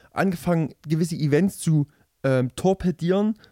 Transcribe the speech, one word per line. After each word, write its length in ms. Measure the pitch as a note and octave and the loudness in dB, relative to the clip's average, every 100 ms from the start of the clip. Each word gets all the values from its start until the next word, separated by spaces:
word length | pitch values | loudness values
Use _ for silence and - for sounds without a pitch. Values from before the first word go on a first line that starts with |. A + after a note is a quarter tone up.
| _ | _
angefangen, 640 | - F#3+ E3+ F3 E3 D#3 - D3 | -2 -2 -2 -2 0 -2 -6 -4
gewisse 300 | D#3+ E3 E3 | -2 -2 -2
Events 440 | D3 D3 F#3+ - | 0 2 2 0
zu, 280 | E3 D#3 C#3 _ _ _ C3+ | 0 0 0 _ _ _ 0
ähm, 280 | C3 B2+ - | 0 -2 -2
torpedieren, 800 | F#3 F#3+ F3+ D#3 E3 F#3+ G#3+ A3 - | -2 0 -2 -2 0 0 0 -2 -10